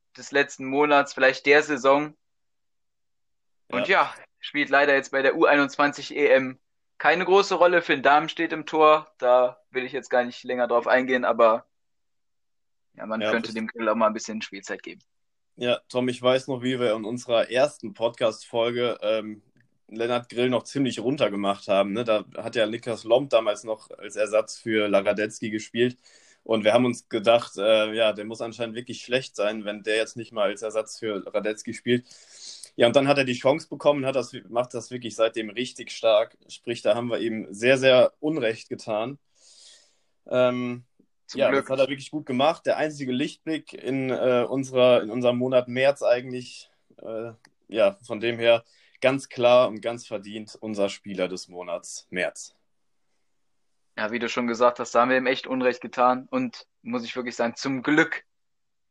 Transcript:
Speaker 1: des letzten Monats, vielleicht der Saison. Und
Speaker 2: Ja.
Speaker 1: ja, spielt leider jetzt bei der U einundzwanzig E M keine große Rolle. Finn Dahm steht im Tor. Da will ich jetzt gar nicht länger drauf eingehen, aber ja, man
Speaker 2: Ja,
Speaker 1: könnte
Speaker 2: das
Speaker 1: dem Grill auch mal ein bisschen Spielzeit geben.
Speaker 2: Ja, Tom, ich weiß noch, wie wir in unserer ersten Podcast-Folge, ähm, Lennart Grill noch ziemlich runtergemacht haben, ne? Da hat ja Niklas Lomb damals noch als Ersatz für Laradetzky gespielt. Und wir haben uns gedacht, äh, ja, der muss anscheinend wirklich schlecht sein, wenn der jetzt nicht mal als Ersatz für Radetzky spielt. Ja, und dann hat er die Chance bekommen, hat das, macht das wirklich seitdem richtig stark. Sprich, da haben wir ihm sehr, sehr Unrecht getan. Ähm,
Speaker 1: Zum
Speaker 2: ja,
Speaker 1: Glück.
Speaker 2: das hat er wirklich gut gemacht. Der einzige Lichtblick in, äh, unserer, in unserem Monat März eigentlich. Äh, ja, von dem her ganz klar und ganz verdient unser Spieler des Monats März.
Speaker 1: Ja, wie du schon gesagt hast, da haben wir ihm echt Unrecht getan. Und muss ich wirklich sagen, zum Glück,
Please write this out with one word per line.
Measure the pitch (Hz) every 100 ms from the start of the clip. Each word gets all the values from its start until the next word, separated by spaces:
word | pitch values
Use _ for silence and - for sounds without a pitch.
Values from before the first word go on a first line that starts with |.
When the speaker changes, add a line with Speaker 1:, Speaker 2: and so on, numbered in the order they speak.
| _ -
Speaker 1:
des | 123
letzten | 139 139 - 131
Monats, | 135 147 143 -
vielleicht | - 131 131 143
der | 147
Saison. | 147 139 135 143 151 - _ _ _ _ _ _ _ _ _ _ _ _ _ _ -
Und | 123 147
Speaker 2:
Ja. | 185
Speaker 1:
ja, | 139 - - _
spielt | - 147 139
leider | 139 143
jetzt | 135 131
bei | 135
der | 135 156
U | 156
einundzwanzig | 143 135 - 143 143 - -
E | 143
M | 131 131 131 _ _ _ -
keine | 151 165 175
große | 196 196 180
Rolle. | 175 175
Finn | 170 151
Dahm | 135 147 156
steht | - 165
im | 160 151
Tor. | 156 156 156 156 -
Da | 123 127 123 - _
will | 131 127
ich |
jetzt | 135 -
gar | 127
nicht | 123 -
länger | 123 127 120
drauf | 120 117
eingehen, | 127 127 127 117
aber | 117 113 117 - _ _ _ _ _ _ _ _ _ _ _ _ -
ja, | 107
man | 110
Speaker 2:
Ja, | 107
Speaker 1:
könnte | 117 113
Speaker 2:
das | 110
Speaker 1:
dem | 110
Grill | 117 110
auch | 113
mal | 107
ein |
bisschen | 110 - 110
Spielzeit | - 98 - 95
geben. | - - _ _ _ _ _ -
Speaker 2:
Ja, | 123 120 -
Tom, | 127 127
ich | 120
weiß | 123 131 139
noch, | 127
wie | 127 127
wir | 120
in | 110 107
unserer | 123 123 117 -
ersten | 120 143 - 110
Podcast-Folge, | 98 117 120 117 110 - 117 117 120 120 -
ähm, | 104 110 107 107 _ _ _ _ _
Lennart | 107 117 123 120
Grill | 117 127
noch | 120
ziemlich | - 143 135 -
runtergemacht | 113 135 110 101 98 101 -
haben, | 98 98
ne? | 104
Da | 113 107 - -
hat | 113 120
ja | 107
Niklas | 117 120 110
Lomb | 110 123 143
damals | 113 110 104
noch | 113 107 -
als | - 104 104
Ersatz | 107 107 110 -
für | 117 110 104
Laradetzky | 98 98 101 107 - 113
gespielt. | 107 - 117 123 123 _ _ _ _
Und | - 110
wir | 104
haben | 120 123
uns | 120 -
gedacht, | 113 107 117 - 92
äh, | 104 110 107
ja, | 110 110
der | 101 107
muss | 110
anscheinend | 113 113 113 113
wirklich | 123 120
schlecht | - 127 127 -
sein, | 104 110 104
wenn | 104
der | 107 107
jetzt | 110 120
nicht | 113
mal | 113 101
als | 104
Ersatz | 110 110 107 -
für | 113 101 -
Radetzky | 104 104 110 -
spielt. | 113 120 123 - - - - - - - -
Ja, | 120
und | 143
dann | 139
hat | 139
er | 131
die |
Chance | 123 135 156 -
bekommen, | 143 151 147 131
hat | 131
das, | 123 123 -
macht | 117 123
das | 123 -
wirklich | 127 117 107
seitdem | 113 117 107
richtig | 104 123 - 113
stark. | - 113 107 117 _ -
Sprich, | - - -
da | 120 123
haben | 120
wir | 110
ihm | 113 110 -
sehr, | 101 120 135
sehr | 131 127 117 -
Unrecht | 151 160 113 110 -
getan. | 117 - 107 120 143 _ _ _ - - - _ _ _ _ -
Ähm, | 127 127 123 123 123 - _ _ _ -
Speaker 1:
Zum | 127
Speaker 2:
ja, | 131
Speaker 1:
Glück. | 139 135
Speaker 2:
das |
hat | 131
er | 131
wirklich | 139 -
gut | 156 143
gemacht. | 123 147 170 135
Der | 92
einzige | 156 147 131
Lichtblick | 127 147 - 160 160 -
in, | - 123 135 131
äh, | 117 127 123 120
unserer, | 131 131 131 127 123
in | 107
unserem | 123 123 123
Monat | 127 127 123
März | 123 135 139
eigentlich. | - 123 131 127 123 - - _ _ -
Äh, | - 110 117 113 _ _ -
ja, | 110 98 98
von | - 107
dem | 113 117
her | 147 143 - _ _ -
ganz | 127 135 -
klar | - 120 123 120
und | 107
ganz | 113 117 -
verdient | 107 104 107 107 -
unser | 110 101 98
Spieler | - 101 92 90
des | 90 -
Monats | 90 90 87 - - -
März. | 92 85 - - _ _ _ _ _ _ _ _ _ _ _ _ _ _ -
Speaker 1:
Ja, | 107
wie | 117
du | 117
schon | - 120
gesagt | 113 123 120
hast, | 117 120
da |
haben | 123
wir | 131
ihm | 127
echt | 131 -
Unrecht | 131 127 120
getan. | 117 - 123 127 131
Und | 127 127 - - _
muss | 117 120
ich | 113 127
wirklich | 123 113
sagen, | 117 -
zum | 135 131
Glück, | 120 151 160 - - _ _ _ _ _ _